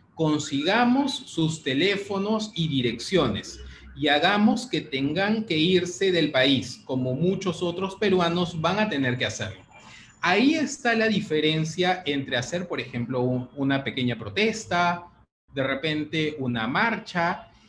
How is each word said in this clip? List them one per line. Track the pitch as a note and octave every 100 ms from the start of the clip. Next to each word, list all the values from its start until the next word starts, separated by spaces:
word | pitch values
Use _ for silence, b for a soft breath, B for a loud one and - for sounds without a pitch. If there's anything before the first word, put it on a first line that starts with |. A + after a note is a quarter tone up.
| b
"Consigamos | - D#3+ D3+ - C#3 D#3 G#3+ A#3+ B3+ C#4+
sus | - - - D#3+ -
teléfonos | - C3 F#3 G3 - G3 G3 A3 G#3+
y | - D#3+
direcciones | C3+ A#2+ G#2+ - F3+ C3 G2 - - B B B C#3
y | C#3+
hagamos | D3 E3+ G#3 G#3+ C4 -
que | D#3+
tengan | - C3+ C#3 D#3 G3+ A3
que | A3 D#3+
irse | E3+ F#3 F3 - G3
del | F3 D#3
país, | C3 C3+ C3 G#2 -
como | - B2+ B2+
muchos | C3+ F3 G3 F#3+ E3
otros | F3 F3 F#3+ -
peruanos | G#3+ F#3 E3+ E3+ E3+ E3
van | D#3+ G3
a | G#3+
tener | C#3+ C3 A#2+
que | A2+
hacerlo". | - G2+ - - B B B B B
Ahí | E3+ G3 C4
está | D#4+ D4 - A#3+
la | A3+ A3
diferencia | G3 - D#3 D3+ D#3 D#3 - F3+ F3+
entre | - C#3+ C3 B2+
hacer, | B2+ F3 F3+
por | C#3+
ejemplo, | B2+ B2 A#2 B2+
un, | B2+ B2+ B2+ C#3+
una | C3+ C#3
pequeña | C3+ B2+ B2 A#2
protesta, | G#2 G2+ A3 G#3+ - F3 F3 F3 - _ _ _ _
de | C3+
repente | C3+ C3+ D#3+ D3+ D3 D#3+ D#3 D3+
una | B2+ A#2+ A2+
marcha, | D#3 A3+ G#3+ - F3+ E3+ F#3 - b